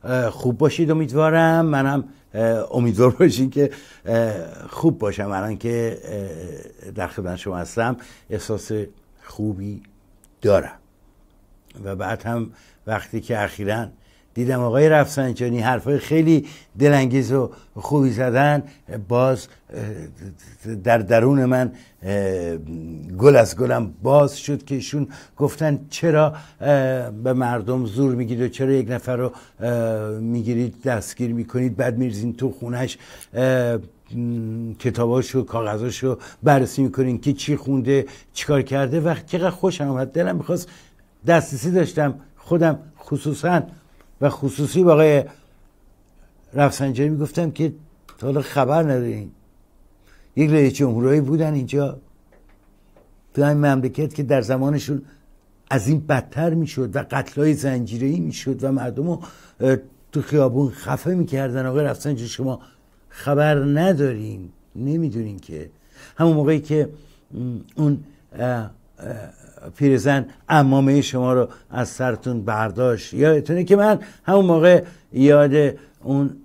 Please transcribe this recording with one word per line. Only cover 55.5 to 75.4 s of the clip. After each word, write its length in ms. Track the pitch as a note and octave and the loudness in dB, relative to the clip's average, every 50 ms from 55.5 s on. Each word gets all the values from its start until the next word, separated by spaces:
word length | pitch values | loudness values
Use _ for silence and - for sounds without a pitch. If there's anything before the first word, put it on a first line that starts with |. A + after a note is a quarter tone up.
| _ _ _ _ | _ _ _ _
از 180 | C3 C3 F#2+ A#2 | 0 0 2 2
این 120 | D#3 D3+ | 0 0
بدتر 540 | D#3 D3+ D3 B2+ - - - C#3 D#3+ E3+ D#3+ | 2 0 -2 -2 -2 -4 -6 -2 -2 0 0
می‌شد 420 | E3+ D#3+ D3 - - C3 A#2 A2+ | 0 -2 -2 -4 -6 -6 -4 -4
و 80 | C#3 D3+ - | -6 -6 -4
قتل‌های 440 | - C#3 C3 - - C#3 D3 D#3 D3+ | -6 -6 -6 -6 -2 0 2 2 2
زنجیره‌ای 680 | D3 - C#3 C3 B2 A#2+ G2 G#2+ A#2 B2+ C3+ D3+ F3 | 2 0 -2 -2 -2 -4 -6 -6 -4 -2 -2 -2 -2
می‌شد 440 | E3 D#3 - - - C3+ C3+ - C3 | -4 -4 -6 -8 -6 -6 -6 -4 -2
و 80 | C3+ C3+ | -2 -2
مردم 340 | C3+ A#2+ B2 G#2+ A#2+ C#3+ | -2 -2 -4 -6 -4 -4
رو، 160 | F3 E3+ E3 - - - - - - _ _ | -4 -4 -6 -8 -16 -20 -20 -20 -20 _ _
اه، 160 | - C3 C3 - - - - _ _ _ - | 2 2 2 2 -2 -10 -20 _ _ _ -6
تو 100 | D3+ B2+ | -6 -4
خیابون 480 | - D3 D#3 C#3 B2+ A#2 C3 C#3+ C3 | 0 2 2 2 4 2 0 0 -2
خفه 440 | - - - - C#3 C#3+ - E3 F#3 | -2 -6 -6 -6 -6 -4 -2 -2 -2
می‌کردن. 520 | F3+ E3 F3 - C3+ C3+ C3 A#2+ C3 B2+ | -2 -2 -2 -2 -4 -4 -4 -4 -4 -4
آقای 180 | B2+ B2+ D3 D3+ | -2 0 0 0
رفسنجانی، 440 | C#3 B2+ - - D3 C#3+ A#2 A#2 A#2 | 0 -4 -4 -4 -6 -4 -4 -6 -10
شما 320 | - - C3+ C3+ B2+ - - - _ _ _ _ _ _ _ _ | -8 -6 -6 -6 -6 -8 -12 -20 _ _ _ _ _ _ _ _
خبر 460 | - - - C#3+ C#3+ C#3+ D3 D3+ D3+ | -20 -10 -4 -2 0 2 2 2 2
ندارین، 960 | C#3+ C3+ C#3+ C#3+ D3 E3+ F#3+ F#3+ C#3 C#3+ C3 B2 G#2+ G#2+ G#2+ G#2 G2 F#2 F2+ - _ _ _ _ | 2 2 2 2 2 2 2 2 2 0 -2 -2 -4 -8 -8 -10 -12 -14 -16 -20 _ _ _ _
نمی‌دونین 600 | - A#2+ C#3 D3+ E3 E3 D3 G#2 A#2 A2+ G#2+ G2+ F2+ | -8 -6 -4 -2 -2 -2 -4 -4 -6 -8 -8 -10 -14
که 320 | - - D#2+ D2+ D#2 - _ _ _ _ _ - - - _ | -16 -14 -14 -14 -14 -14 _ _ _ _ _ -20 -20 -20 _
همون 160 | - D#3+ E3 D#3+ | 2 2 4 4
موقعی 280 | D3+ D3 C#3 D#3 D3+ | 4 4 2 2 0
که، 280 | D3+ - D3 D3+ C#3+ - - - - - _ _ _ _ - | 0 0 0 0 0 -2 -4 -18 -20 -20 _ _ _ _ -12
م، 240 | - B2 B2+ A#2+ G#2+ - - _ | -10 -8 -8 -8 -10 -12 -14 _
اون، 280 | - D3+ D3 D3 - - - - _ _ _ - | 0 2 2 2 0 -4 -14 -20 _ _ _ -10
اه، 380 | - A#2 B2+ B2 A#2+ A2 G#2 - _ _ _ _ - | -6 -4 -4 -2 -4 -6 -8 -12 _ _ _ _ -16
اه، 720 | F#2 - A2+ A2 G2+ - - _ - - _ - - - - | -14 -12 -12 -12 -14 -18 -20 _ -20 -20 _ -20 -20 -20 -6
پیرزن 500 | - C#3+ C#3+ C3+ B2 F#2+ C#3+ C#3 C#3 B2 - - - _ - | 0 4 4 4 4 4 2 2 2 0 -4 -12 -20 _ 2
عمامه 520 | D#3 D#3 C#3+ C3+ C3+ C#3 C#3 C3+ C#3 C#3+ | 4 4 6 6 4 4 4 4 4 4
شما 320 | C3+ - - B2+ B2+ B2+ B2+ | 2 0 -2 -2 0 2 2
رو 160 | B2+ A#2+ A#2 - - _ _ | 2 2 0 -4 -18 _ _
از 180 | - B2 A#2+ - | -6 -6 -6 -6
سرتون 560 | - - C3 B2+ A#2 G#2+ - C3 B2 A#2 G2+ | -4 -4 -4 -2 -2 -4 -6 -6 -6 -4 -4
برداشت، 720 | G#2+ A2 G#2+ A2 A2 F2+ G2+ B2+ B2+ A#2+ G#2 - - - | -4 -2 -2 -2 -4 -2 0 0 0 0 -2 -6 -10 -2
یادتونه 500 | - C#3 D#3 D#3+ D3+ C#3+ D3 D#3+ F3+ F3 | 2 4 4 4 2 2 0 -2 -2 2
که 120 | F3 G3+ | 4 4
من 220 | G3+ G3+ G#3+ G#3+ - - - - - _ | 4 6 4 2 2 -2 -12 -20 -12 _
همون 200 | - F#3 G3+ G3 | 4 4 4 6
موقع 400 | F3+ E3+ D#3+ D#3 F3 F3+ E3 - - - - _ _ - | 6 4 6 8 8 8 8 6 0 -16 -20 _ _ 0
یاد 640 | B2 C3+ C#3+ D3 D3 | 4 6 8 8 8